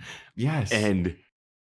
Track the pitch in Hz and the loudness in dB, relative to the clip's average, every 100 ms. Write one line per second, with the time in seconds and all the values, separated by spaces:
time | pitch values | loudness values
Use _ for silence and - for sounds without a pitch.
0 | - - - - 131 160 98 113 104 95 | -14 -18 -16 -4 -2 0 0 2 2 2
1 | 87 - _ _ _ _ | 0 -4 _ _ _ _